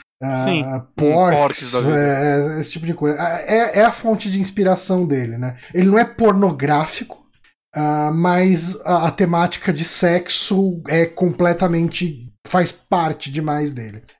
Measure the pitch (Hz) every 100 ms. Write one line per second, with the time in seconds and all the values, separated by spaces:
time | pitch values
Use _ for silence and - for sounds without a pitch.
0 | _ - 135 131 131 165 135 131 - -
1 | 151 160 180 147 143 135 - 127 135 147
2 | 143 139 147 143 147 156 151 165 165 165
3 | 147 147 170 170 - 220 233 180 226 -
4 | 226 220 202 190 185 - 190 185 - 185
5 | 170 135 117 117 127 - - 175 190 214
6 | 240 - 226 196 196 139 143 147 156 -
7 | - - _ _ _ _ _ - 151 151
8 | 151 160 175 175 185 170 170 190 - 175
9 | 165 - 175 170 175 - - 151 165 -
10 | 175 175 180 - - 190 196 170 - 165
11 | 165 - 175 - 175 170 185 170 165 -
12 | 180 135 123 - - 185 170 - - 180
13 | 160 - 139 143 151 147 147 127 110 107
14 | -